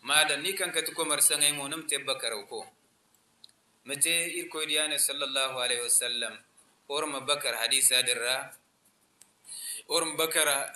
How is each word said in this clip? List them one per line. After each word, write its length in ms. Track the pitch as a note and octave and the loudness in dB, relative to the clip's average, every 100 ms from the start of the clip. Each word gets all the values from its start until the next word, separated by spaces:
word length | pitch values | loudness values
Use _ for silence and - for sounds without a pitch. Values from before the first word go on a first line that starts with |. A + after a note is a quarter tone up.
Madan 400 | C3 D3+ D#3 C#3+ | 4 6 6 2
ni 120 | E3+ | -2
kan 180 | F#3+ F3+ | -2 -2
ka 100 | D#3+ | -2
ta 100 | D#3+ | -2
komar 280 | E3 D#3 - | -2 0 4
sangai 320 | - D3 D3 D3 | 4 4 2 2
mo 120 | C#3 | -4
nam 180 | D#3+ D#3+ | -8 -6
te 100 | C#3+ | -6
bakar 320 | C#3 B2+ A#2+ A2 G2+ | -2 -4 -4 -6 -8
ko. 160 | A2+ F2+ _ _ _ _ _ _ _ - _ _ _ A#2+ | -12 -12 _ _ _ _ _ _ _ -20 _ _ _ -8
Mate 220 | C#3+ E3 | 0 2
ir 400 | E3+ E3+ E3+ E3 | 2 2 -4 -6
ko 160 | D#3+ D3+ | -4 0
diyane 320 | D3+ D#3 C#3+ | 0 0 0
sallallahu 640 | - C#3+ C#3 C3+ C3 B2+ | -2 0 -2 0 0 0
alaihi 200 | B2 B2 A#2+ | 0 0 2
wasallam. 480 | - B2 A#2+ A#2 A2 _ _ _ _ _ | 2 2 -4 -6 -8 _ _ _ _ _
Or 160 | C#3+ D#3 | -4 -2
ma 140 | C#3 | -4
bakar 340 | B2+ C#3+ C#3 | 0 0 0
hadisa 480 | A#2 A#2 C3+ C3 B2+ | -2 2 2 4 2
dirra. 480 | B2 A#2+ A#2+ C3 C#3 - _ _ _ _ _ _ - _ - - - - - | 2 0 0 -2 -4 -16 _ _ _ _ _ _ -20 _ -20 -12 -8 -10 -2
Or 160 | D#3 | -2
ma 120 | D#3+ D3+ | 0 -2
bakar 580 | D#3+ E3 D3 C#3 C#3 | 0 2 2 2 -2